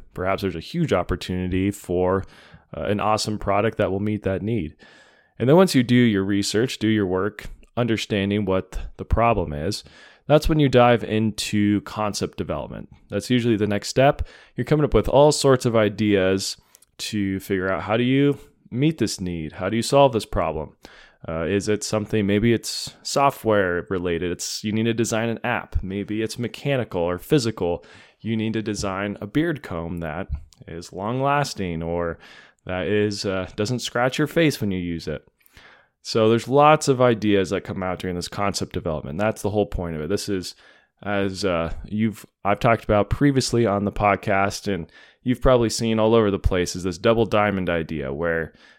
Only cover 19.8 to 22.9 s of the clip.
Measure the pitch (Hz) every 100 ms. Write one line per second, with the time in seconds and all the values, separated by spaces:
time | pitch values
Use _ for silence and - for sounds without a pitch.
19.8 | - 139 139 113 - 101 82 78 76 _
20.8 | - - - _ - 80 82 101 104 104
21.8 | - 107 104 110 98 104 117 110 - -
22.8 | -